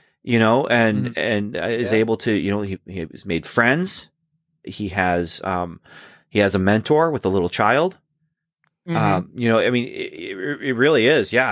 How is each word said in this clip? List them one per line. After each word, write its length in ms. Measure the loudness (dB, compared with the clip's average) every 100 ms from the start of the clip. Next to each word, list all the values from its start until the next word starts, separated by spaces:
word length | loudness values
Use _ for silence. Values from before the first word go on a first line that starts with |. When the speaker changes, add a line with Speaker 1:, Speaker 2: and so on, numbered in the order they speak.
| _ _
Speaker 1:
you 160 | 0 2
know, 280 | 4 4 2
and, 400 | 2 2 0 -2
Speaker 2:
Mm-hmm. 100 | -4
Speaker 1:
and, 380 | -2 -2 -4 -6
uh, 100 | -4
is 260 | -2 0
Speaker 3:
Yeah. 60 | 2
Speaker 1:
able 180 | 2 0
to, 140 | 0
you 180 | 0 0
know, 120 | -2
he, 160 | -4 -8 -10
he 120 | -10
has 240 | -10 -10 -6
made 200 | -4 -2
friends. 640 | 0 2 2 0 -2 -4 _ _ _ _ _
He 240 | -16 -10 -6
has, 540 | -2 0 0 -2 -4
um, 360 | -4 -6 -6 -12 _ -20 -20 -20 _
he 100 | 0
has 140 | 2
a 40 | 2
mentor 520 | 2 2 2 2 2
with 140 | 0
a 40 | 0
little 200 | 0 0
child. 480 | 0 2 2 0 -4 _ _ _ _ _ _ _ _ -4
Speaker 2:
Mm-hmm. 80 | 0
Speaker 1:
Um, 340 | 2 0 -4
you 140 | -2 2
know, 100 | 2
I 100 | 2
mean, 140 | 0 -4
it, 240 | -8 -12
it, 500 | -10 -12 -8 -8 -6
it 100 | -4
really 320 | 2 4 4 4
is. 260 | 2 2
Yeah. 180 | 0 0